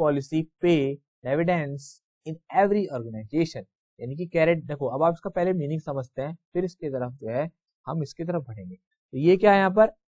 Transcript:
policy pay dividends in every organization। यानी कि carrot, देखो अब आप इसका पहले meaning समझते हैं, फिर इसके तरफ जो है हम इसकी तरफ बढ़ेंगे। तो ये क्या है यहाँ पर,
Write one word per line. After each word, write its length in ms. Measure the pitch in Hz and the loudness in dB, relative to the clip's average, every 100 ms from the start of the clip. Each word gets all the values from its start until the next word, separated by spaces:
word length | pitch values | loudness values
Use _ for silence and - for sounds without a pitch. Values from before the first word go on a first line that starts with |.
policy 380 | 151 143 139 156 160 _ | 0 0 0 -2 -4 _
pay 140 | 175 165 135 139 _ _ 123 | 2 4 2 -2 _ _ -2
dividends 580 | 147 170 165 147 139 - - _ _ - | 0 2 0 -2 -8 -12 -20 _ _ -12
in 100 | 160 - 180 | -12 -4 2
every 220 | 202 208 185 | 2 2 -2
organization। 720 | 135 113 110 110 151 165 123 98 _ _ - | -4 -8 -10 -4 -2 -2 -4 -16 _ _ -14
यानी 160 | 120 143 | -10 -8
कि 100 | 175 | -4
carrot, 380 | 170 160 170 | 2 2 2
देखो 220 | 127 143 131 | -2 -6 -4
अब 160 | - | 0
आप 100 | 160 | 0
इसका 180 | 170 202 | 0 -4
पहले 220 | 180 180 | -2 0
meaning 280 | 185 143 160 | 0 -2 -4
समझते 420 | 156 139 123 - | -6 -6 -6 -8
हैं, 120 | 143 165 _ | -8 -10 _
फिर 120 | 180 | -6
इसके 260 | 185 - 160 | -4 -6 -6
तरफ 220 | 131 123 | -4 -6
जो 160 | 131 110 | -8 -6
है 220 | 120 165 - _ _ - | -4 -4 -8 _ _ -8
हम 160 | 160 | -6
इसकी 220 | 143 - | -6 -6
तरफ 220 | 165 175 123 | -6 -6 -6
बढ़ेंगे। 280 | 104 90 | -12 -14
तो 440 | 92 _ _ _ 131 | -16 _ _ _ 0
ये 180 | 160 190 | 4 6
क्या 160 | 208 | 6
है 60 | 196 | 6
यहाँ 120 | 190 | 6
पर, 220 | 196 220 - | 4 4 2